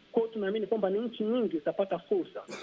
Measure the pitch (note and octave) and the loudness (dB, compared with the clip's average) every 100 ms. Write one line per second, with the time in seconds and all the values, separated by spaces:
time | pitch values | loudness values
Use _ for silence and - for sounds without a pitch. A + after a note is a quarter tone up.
0 | - A#3 A3+ A3 F#3+ A3 G3+ A3+ G3 G3 | -2 0 0 0 -2 0 0 2 2 2
1 | A#3+ A#3 G#3+ B3 G3+ D#3+ E3 D#3 G3 E3+ | -2 -2 0 2 2 0 -2 0 0 -2
2 | - G3 D#3 - - - | 0 0 0 -8 -12 -12